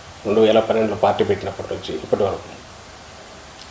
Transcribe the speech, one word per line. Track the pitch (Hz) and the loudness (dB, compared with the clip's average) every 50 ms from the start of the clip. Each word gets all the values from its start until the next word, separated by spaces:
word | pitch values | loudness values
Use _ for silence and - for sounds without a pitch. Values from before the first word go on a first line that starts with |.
| - - - - - | -18 -18 -16 -8 -4
రెండు | 104 101 110 | 0 4 6
వేల | 110 107 107 113 | 6 6 6 6
పన్నెండులో | 110 - 113 113 110 107 101 | 4 4 2 2 2 0 0
పార్టీ | 98 - 101 101 - 107 | 2 2 2 2 2 2
పెట్టినప్పటి | 98 98 95 - 98 - - - - 95 | 2 0 0 -2 -6 -8 -8 -8 -8 -8
నుంచి | 92 - - - | -8 -6 -6 -8
ఇప్పటి | - - - - - - | -8 -2 -2 0 2 2
వరకు | 92 - 82 - - - - - - - - - - - - - - - - - - - - - - - - - - | 0 -2 -4 -8 -12 -16 -18 -18 -18 -20 -20 -20 -20 -20 -20 -20 -20 -20 -18 -18 -20 -20 -20 -20 -20 -20 -18 -18 -18